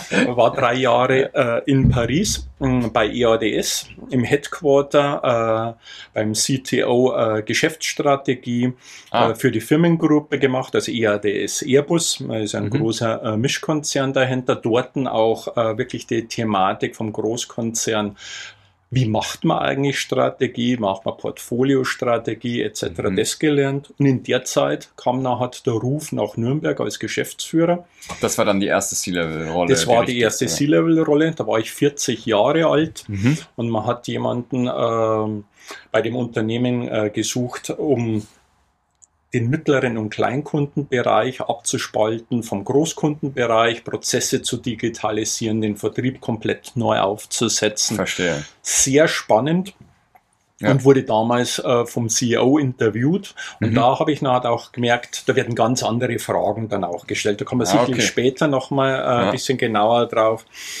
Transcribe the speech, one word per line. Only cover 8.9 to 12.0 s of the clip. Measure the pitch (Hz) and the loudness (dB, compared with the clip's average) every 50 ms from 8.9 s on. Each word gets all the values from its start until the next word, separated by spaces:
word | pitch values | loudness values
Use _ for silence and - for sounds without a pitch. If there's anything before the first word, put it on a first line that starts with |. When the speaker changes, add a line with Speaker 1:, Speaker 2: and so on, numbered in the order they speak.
| - - - - - | -20 -20 -12 -4 0
Speaker 2:
Ah. | 117 117 117 | 2 2 2
Speaker 1:
äh, | 110 | 2
für | - - 127 107 | 0 0 0 0
die | 110 | 0
Firmengruppe | - - 147 156 170 170 165 165 170 151 151 151 147 - 147 135 | 0 2 4 4 6 4 4 4 4 4 4 2 2 0 0 0
gemacht, | 127 131 127 131 120 - - | 2 2 2 0 -2 -2 -2
also | 107 - - | -2 -2 -2
E | 117 117 113 | -2 0 2
A | 107 104 104 | 2 2 2
D | 104 101 101 98 95 | 0 -2 -2 -2 -4
S | 101 - - - | -4 -4 -6 -2
Airbus, | - - 139 143 - 170 165 | 2 2 2 4 2 0 0